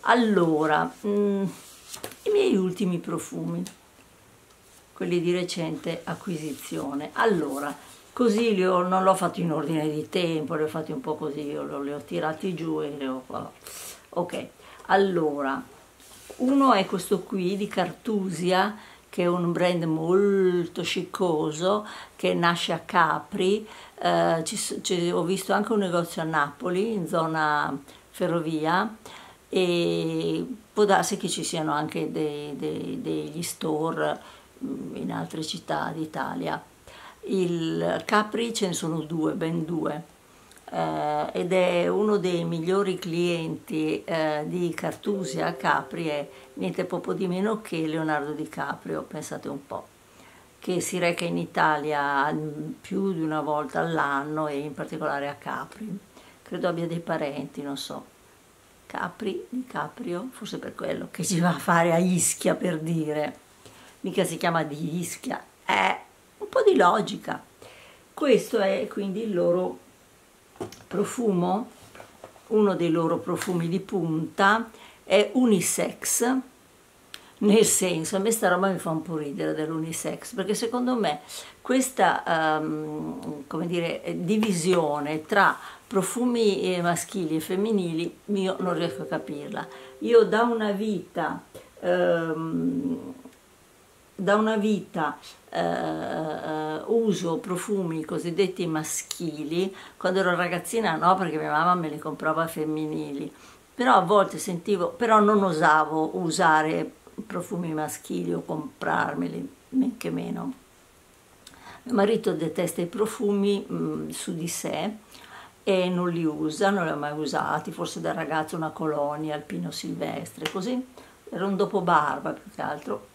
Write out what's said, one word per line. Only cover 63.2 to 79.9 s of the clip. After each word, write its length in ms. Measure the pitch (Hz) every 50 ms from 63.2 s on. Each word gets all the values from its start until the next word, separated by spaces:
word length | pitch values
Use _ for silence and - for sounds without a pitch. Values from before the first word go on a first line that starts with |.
| 147 - - - - - - - - - - - - - - -
Mica 220 | - 190 175 - 185
si 140 | - 165 -
chiama 260 | - 175 170 165 156
di 360 | 156 143 147 165 165 151 180
Ischia. 440 | 170 160 - - - 254 - - - - - _ -
Eh, 320 | - - 202 190 190 - - - - - _ _ _ _ _
un 120 | 427 415
po' 120 | - 523
di 140 | 440 403 370
logica. 680 | - 185 175 202 220 190 - 208 - - - - - - - - _ - - - - - - - - - _ -
Questo 460 | - 311 285 247 190 - - - 220
è 280 | 196 196 196 - - 208
quindi 340 | - 214 202 196 185 208
il 120 | 226 214 196
loro 540 | 175 175 175 175 185 180 180 175 - - - - _ - _ - _ _ _ _ _ _ _ - - - - - - - -
profumo, 800 | - - 202 - - - 240 214 190 175 175 180 185 208 254 - - - - - - - - - - - - - - - - -
uno 280 | 220 214 214 202 185
dei 160 | 165 175 165
loro 260 | 160 170 165 165 170 160
profumi 480 | - - 180 170 - - 180 175 165 170
di 120 | 170 190
punta, 880 | 175 - - 196 165 165 160 160 165 151 - - 196 196 208 226 233 226 - - - - - - -
è 280 | - 190 196 208 - -
unisex, 1000 | 262 254 240 214 180 165 - - - 170 - - - - - - - 233 247 262 262 254 - - - - _ - _ _ _ _ - - - - - - - - -
nel 240 | 202 208 196 226 208
senso, 520 | 214 - - 196 185 175 160 160 165 - 190
a 20 |
me 120 | 190 226
sta 180 | 226 220 - 185
roba 200 | 180 175 190 196
mi 100 | 185 165
fa 100 | - 170
un 120 | 165 160
po' 140 | 156 - 165
ridere 380 | 156 151 143 139 - 156 156 156
dell'unisex, 800 | 151 156 156 160 160 160 165